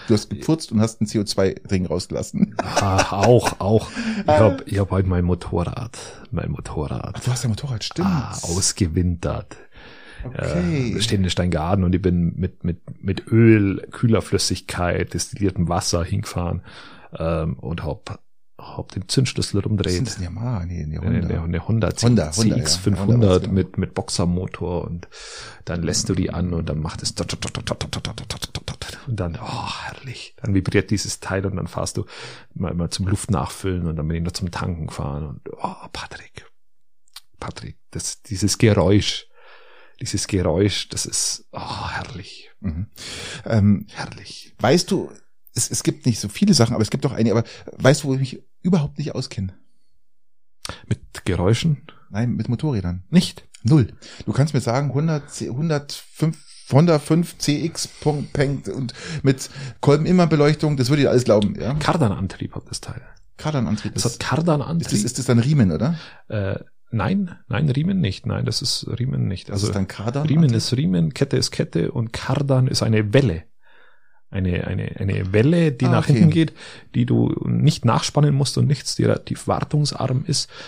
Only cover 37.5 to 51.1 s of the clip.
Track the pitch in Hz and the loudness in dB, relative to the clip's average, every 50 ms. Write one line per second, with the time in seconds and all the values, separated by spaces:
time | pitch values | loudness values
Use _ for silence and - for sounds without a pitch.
37.5 | - - 55 - - - - - - 85 - - - - - - 104 90 107 98 | -12 -12 -14 -16 -16 -18 -20 -14 -12 -10 -8 -8 -10 -12 -12 -10 -4 0 0 0
38.5 | - - - 110 101 98 80 90 104 101 - - - - - - - - - - | 2 4 6 6 6 6 6 6 6 4 4 2 -4 -6 -10 -16 -20 -20 -20 -20
39.5 | - - - - - - - - - - - - - 98 - - 104 92 87 90 | -20 -20 -20 -20 -20 -20 -20 -20 -16 -12 -10 -6 -6 -6 -4 -2 -2 0 2 2
40.5 | 76 90 101 101 - - - - - - - - - - - - - - - - | 2 4 2 2 2 -2 -6 -8 -8 -8 -8 -6 -4 -4 -4 -4 -4 -8 -12 -14
41.5 | - - - - - - - - - - - - - 90 - - - - - - | -12 -10 -10 -8 -8 -8 -8 -8 -8 -8 -10 -10 -12 -14 -14 -16 -18 -20 -20 -20
42.5 | - - - 92 78 85 101 - - - - - - - - - - - - - | -20 -8 -8 -6 -6 -6 -8 -8 -10 -16 -16 -14 -12 -12 -12 -12 -12 -12 -4 2
43.5 | 117 110 98 104 101 - - - - - - - - - - - - - - - | 4 6 6 6 6 4 2 -8 -12 -12 -12 -12 -12 -16 -18 -18 -18 -18 -20 -20
44.5 | - - - 117 151 180 - - 196 143 87 69 - - - - - - - - | -6 0 4 4 4 4 4 2 -2 -2 -2 -6 -10 -18 -20 -20 -20 -20 -20 -10
45.5 | - 120 - - 127 - - 156 143 - - 131 110 - - 101 - - 202 202 | -4 -4 0 0 0 2 2 0 -2 2 0 0 0 2 -4 -8 0 2 6 6
46.5 | 185 - 113 117 127 - 107 - - 143 - 139 113 - 113 117 101 113 113 - | 8 8 6 4 4 0 0 0 0 -2 -2 -2 0 2 2 4 4 2 2 0
47.5 | - - - - - - - 127 151 - - 139 131 135 135 127 - - - - | -8 -16 -18 -18 -10 2 4 4 4 4 2 -2 0 0 0 -4 -4 -12 -16 -20
48.5 | - - - 185 175 160 147 143 - - 147 147 - - 135 - - - 95 95 | -20 -4 0 2 2 2 2 -2 -4 -6 -8 -6 -6 -6 -8 -6 -6 -6 -6 -6
49.5 | - - - - - - - - - - - - - - - - - - - - | -8 -12 -20 -20 -20 -20 -20 -20 -20 -20 -20 -20 -20 -20 -20 -20 -20 -20 -20 -20
50.5 | - - - - - - - - - - - - | -20 -16 -14 -14 -14 -14 -6 -6 -6 -6 -6 -14